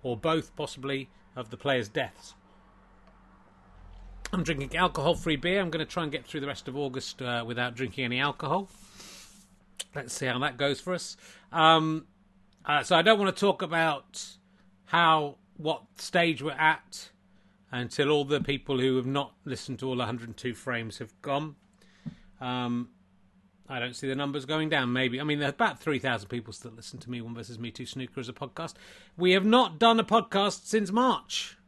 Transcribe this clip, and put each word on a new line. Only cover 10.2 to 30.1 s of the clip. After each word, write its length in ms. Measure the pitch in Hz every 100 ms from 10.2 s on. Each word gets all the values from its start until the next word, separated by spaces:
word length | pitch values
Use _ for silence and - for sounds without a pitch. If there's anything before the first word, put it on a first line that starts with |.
| 131
how 140 | 123
that 160 | 143 123
goes 240 | 143 135
for 120 | -
us. 240 | 180 - - - - _
Um, 540 | 165 160 160 160 156 - _ _ _ _ _ -
uh, 160 | 147
so 140 | 143 170
I 60 |
don't 180 | 180 214
wanna 100 | 196
talk 320 | 185 202 190
about 640 | 170 165 165 143 - - - - _ _ _ _ _
how, 500 | 170 170 160 147 139 _ -
what 280 | 156 147 - -
stage 440 | - 180 170 139
we're 80 | 147
at 600 | 147 156 156 - - - _ _ _ _ _ _
until 380 | 123 120 - 143
all 140 | 147
the 160 | 139 147
people 380 | 123 139 - 135
who 160 | 131
have 120 | 127 127
not 280 | 139 139 _
listened 360 | - 123 - 123
to 80 | 131
all 120 | 127
a 60 | 113
hundred 220 | 120 113
and 80 | 110
two 180 | 131
frames 440 | 113 - 120 113 -
have 140 | 117 _
gone. 340 | 147 139 151 143 _ _ - _ - - - -
Um, 500 | 127 123 123 120 120 _ _ _ _ _ _ _ -
I 120 | 131
don't 160 | 127 123
see 100 | 135
the 80 |
numbers 300 | 135 143 143
going 240 | 131 156 156
down, 240 | 151 123
maybe. 280 | 123 131 127
I 40 |
mean, 160 | 151 147
there 80 | 143
are 20 |
about 300 | - 226 147
three 180 | - 139
thousand 300 | 131 117 -
people 240 | 120 110
still 180 | 101 120
listen 300 | 113 110 123
to 100 | 120
Me 100 | 120
One 140 | 113
versus 240 | 117 104 113
Me 140 | 117
Two 120 | 110
Snooker 360 | 123 135 127 -
as 80 | 120
a 40 |
podcast. 420 | 120 135 - 165 - - - - -
We 160 | 180
have 120 | 190
not 360 | 202 240 214 156
done 180 | 233 226
a 60 |
podcast 640 | 202